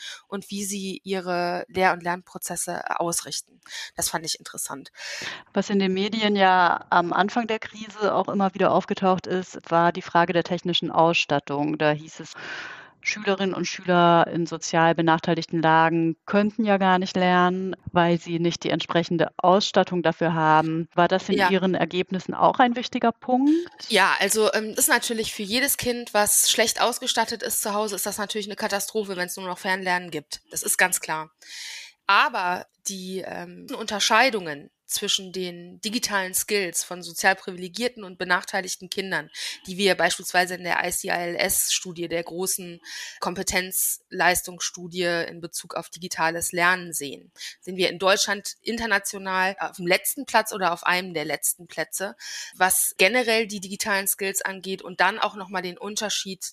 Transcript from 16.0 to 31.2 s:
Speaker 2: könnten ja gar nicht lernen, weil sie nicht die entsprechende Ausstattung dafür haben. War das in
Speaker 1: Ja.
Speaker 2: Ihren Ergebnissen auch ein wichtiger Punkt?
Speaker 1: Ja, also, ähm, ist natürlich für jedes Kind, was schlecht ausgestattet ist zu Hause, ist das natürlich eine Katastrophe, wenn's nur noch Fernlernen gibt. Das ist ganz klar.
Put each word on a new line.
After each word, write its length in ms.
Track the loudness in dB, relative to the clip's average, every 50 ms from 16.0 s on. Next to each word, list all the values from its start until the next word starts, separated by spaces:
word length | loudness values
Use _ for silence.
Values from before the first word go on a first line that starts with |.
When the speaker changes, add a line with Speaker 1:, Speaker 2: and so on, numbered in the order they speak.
| 2 2 0 _ -4
Speaker 2:
könnten 380 | 0 2 2 2 2 0 0 2
ja 120 | 4 4
gar 220 | 4 6 4 4 4
nicht 160 | 2 0 0
lernen, 600 | 2 4 4 6 6 4 4 2 0 -4 -6 -6 -8 -8 0
weil 280 | 2 4 4 4 4 2
sie 180 | 0 -4 -2
nicht 260 | 0 0 0 0 0 0
die 60 | 0
entsprechende 640 | 0 0 0 2 2 0 2 2 2 2 2 2 2
Ausstattung 640 | 4 4 6 6 6 4 4 2 2 2 2 0 0 0
dafür 320 | 0 2 2 0 0 2
haben. 520 | 2 4 6 6 6 6 4 0 -2 -4 -2 2
War 140 | 4 4
das 200 | 4 4 0 0
in 120 | 0 2 2
Speaker 1:
Ja. 100 | 4 4
Speaker 2:
Ihren 240 | 4 4 2 2 2
Ergebnissen 600 | 2 0 0 0 -4 -2 -2 -4 -6 -4 -4 0
auch 240 | 4 4 4 6 6
ein 160 | 4 4 4
wichtiger 360 | -2 -6 -6 -4 0 0 0
Punkt? 400 | 0 _ -2 0 2 4 4 4 4 2 0 -4 -12 -14 -6 0
Speaker 1:
Ja, 260 | 4 4 6 4 4 2
also, 340 | 2 2 2 4 2 2 2
ähm, 220 | 0 -2 -2 -2
ist 100 | 0 2
natürlich 460 | 4 2 2 2 -2 -4 -2 -4 -6 -6
für 80 | -6
jedes 360 | -6 -2 0 0 0 0 -2
Kind, 360 | -2 -2 -2 -2 -4 -4 -2 2
was 380 | 2 2 4 4 4 4 4
schlecht 280 | 4 2 2 2 2 0
ausgestattet 640 | 0 0 0 -2 -4 -2 0 0 0 -2 -2 -8
ist 220 | -6 -4 -4 -4 -4
zu 100 | -2 -2
Hause, 220 | -2 -2 -2 -4
ist 100 | -6 -6
das 140 | -6 -6 -6
natürlich 260 | -6 -6 -6 -6 -6
eine 100 | -8 -8
Katastrophe, 640 | -6 -4 -4 -2 -4 -4 -4 -4 -4 -4 -4 -4
wenn's 180 | -6 -4 -6 -6
nur 120 | -8 -8
noch 100 | -8 -8
Fernlernen 540 | -6 -2 -2 -2 -2 0 -2 -2 -2 -2 -6
gibt. 300 | -10 -10 -10 -10 -16 -16 _ -10
Das 100 | -10 -6
ist 160 | -4 -2 2
ganz 240 | 2 2 2 0 -4
klar. 300 | -4 -4 -6 -6